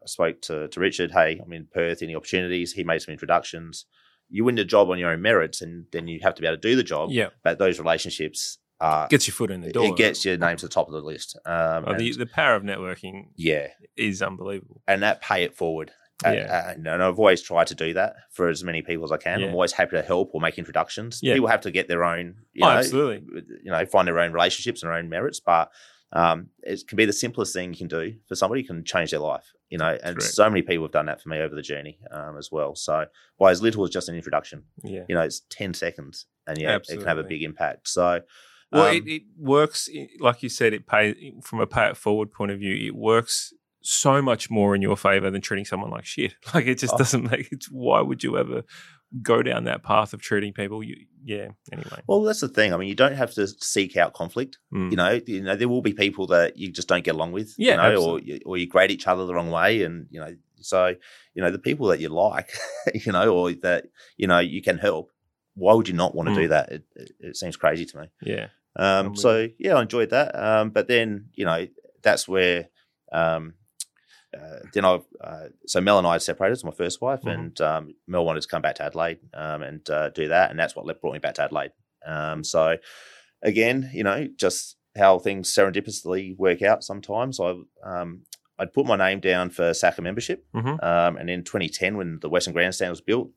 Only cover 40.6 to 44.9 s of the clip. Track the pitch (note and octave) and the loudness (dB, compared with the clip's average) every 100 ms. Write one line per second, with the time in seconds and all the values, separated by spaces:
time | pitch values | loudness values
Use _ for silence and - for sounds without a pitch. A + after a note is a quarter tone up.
40.6 | A#2 G#2+ - G#2+ G#2 - - - - A2+ | 0 0 2 4 4 0 -10 -20 -10 -4
41.6 | G2+ - G#2 - G#2+ G#2+ G#2+ - G2+ G2 | -2 2 0 0 0 0 -2 -4 -6 -4
42.6 | G2+ G2+ G#2+ G#2+ A2 A2+ A#2 - - - | -4 -4 -4 -2 2 4 2 -2 -6 -14
43.6 | _ _ - - C#3+ C#3 C3+ A2 - A2 | _ _ -4 0 4 4 4 0 0 2
44.6 | G2+ G2 G2 | 4 4 2